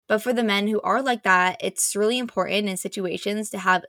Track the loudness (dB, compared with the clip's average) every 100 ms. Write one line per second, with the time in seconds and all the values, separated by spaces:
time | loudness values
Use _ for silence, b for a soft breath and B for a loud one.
0 | -2 0 0 0 2 2 2 0 0 0
1 | 2 0 4 4 4 0 -6 -2 -2 0
2 | 0 0 -2 -2 0 0 -2 -4 -6 -6
3 | -6 -4 -4 -4 -6 -4 2 0